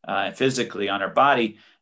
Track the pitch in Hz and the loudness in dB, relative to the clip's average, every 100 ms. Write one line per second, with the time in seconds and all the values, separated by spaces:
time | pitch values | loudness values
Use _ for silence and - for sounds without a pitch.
0 | - 98 98 - 131 127 113 - 98 98 | -6 -4 -4 0 0 0 -4 -4 -4 -2
1 | 95 107 135 131 110 107 _ _ | -2 2 4 4 0 -4 _ _